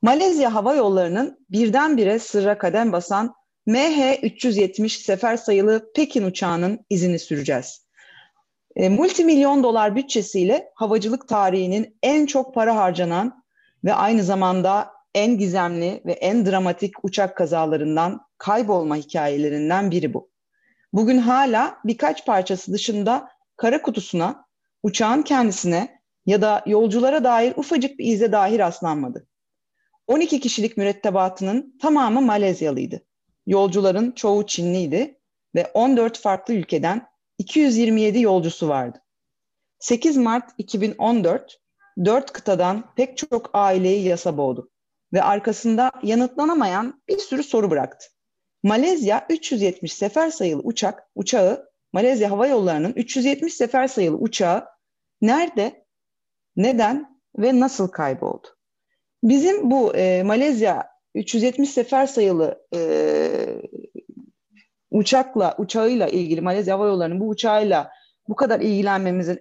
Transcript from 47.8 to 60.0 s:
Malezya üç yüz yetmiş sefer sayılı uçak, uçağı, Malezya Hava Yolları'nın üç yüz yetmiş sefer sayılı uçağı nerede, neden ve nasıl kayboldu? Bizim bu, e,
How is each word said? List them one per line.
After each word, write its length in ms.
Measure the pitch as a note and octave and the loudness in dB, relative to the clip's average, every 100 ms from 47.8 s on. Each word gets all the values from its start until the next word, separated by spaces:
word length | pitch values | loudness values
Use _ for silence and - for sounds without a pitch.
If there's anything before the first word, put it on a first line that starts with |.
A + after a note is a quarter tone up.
| B2+ - - _ _ _ _ _ | -4 -8 -20 _ _ _ _ _
Malezya 600 | G3 A3 D#4 F4 G#3 G#3 - | 0 2 2 0 0 0 -2
üç 220 | E4 - | -4 -4
yüz 100 | A#3+ | -2
yetmiş 320 | G3 F3+ D#3+ | -2 -2 -10
sefer 360 | - G3+ D4+ D#4+ | -6 -4 0 -2
sayılı 320 | D#4 F#3 D3 | -2 -4 -4
uçak, 420 | - A#3 G3 - - - | -6 -4 -4 -6 -12 -10
uçağı, 560 | F#3+ B3 F#3 A#3 - _ _ | -2 2 2 0 -6 _ _
Malezya 380 | F3+ A#3+ B3+ G#3 | 0 2 2 0
Hava 160 | G3+ C4 | 0 2
Yolları'nın 460 | C4 F#3 D#3 E3+ B3 | 2 0 0 -2 -4
üç 200 | A#3+ C4+ | -4 -2
yüz 100 | B3+ | 0
yetmiş 280 | C#4 E4 | -2 -4
sefer 340 | - A#3 C4 C4 | -4 -2 0 0
sayılı 300 | B3 F3 D3+ | 0 -2 0
uçağı 480 | A3+ - F3+ F3+ - _ _ _ _ _ | -4 0 0 0 -4 _ _ _ _ _
nerede, 640 | G#3+ C#4 E4+ A#3+ G#3+ - _ _ _ _ _ _ _ - | 2 2 0 -2 -4 -6 _ _ _ _ _ _ _ -2
neden 680 | G#3+ A#3+ G#3+ C#4 D4+ _ _ - | 0 2 2 0 -6 _ _ -2
ve 220 | A3+ B3+ | 2 4
nasıl 280 | B3+ C4 F#3+ | 2 0 -4
kayboldu? 600 | - C#3+ C3 - - - _ _ _ _ _ _ _ | -2 -4 -4 -6 -8 -14 _ _ _ _ _ _ _
Bizim 480 | A3+ C4+ E4+ G4+ C4 | 2 4 4 2 2
bu, 240 | C4+ A#3 | 2 2
e, 280 | - | 2